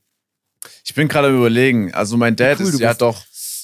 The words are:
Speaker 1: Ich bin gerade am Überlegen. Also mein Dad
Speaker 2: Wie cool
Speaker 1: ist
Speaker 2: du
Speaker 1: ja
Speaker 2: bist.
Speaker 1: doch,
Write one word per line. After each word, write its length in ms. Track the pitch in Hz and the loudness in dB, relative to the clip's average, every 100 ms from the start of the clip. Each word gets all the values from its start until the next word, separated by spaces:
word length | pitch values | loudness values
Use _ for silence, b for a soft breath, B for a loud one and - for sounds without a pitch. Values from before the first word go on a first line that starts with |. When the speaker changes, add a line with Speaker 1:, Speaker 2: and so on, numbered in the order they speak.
| _ _ _ _ _ _ B B | _ _ _ _ _ _ B B
Speaker 1:
Ich 100 | - | -12
bin 140 | - 151 | -4 0
gerade 220 | 143 143 | 2 2
am 80 | 131 | 4
Überlegen. 560 | 117 117 131 120 95 | 2 4 2 2 -2
Also 240 | - 104 120 | -4 -2 0
mein 180 | 117 113 | 0 2
Dad 240 | 123 143 | 0 0
Speaker 2:
Wie 40 | |
cool 60 | 190 | 0
Speaker 1:
ist 100 | 143 | 0
Speaker 2:
du 40 | |
Speaker 1:
ja 60 | 117 | 0
Speaker 2:
bist. 120 | 117 | 0
Speaker 1:
doch, 200 | 120 113 - B B B | 0 -2 -12 B B B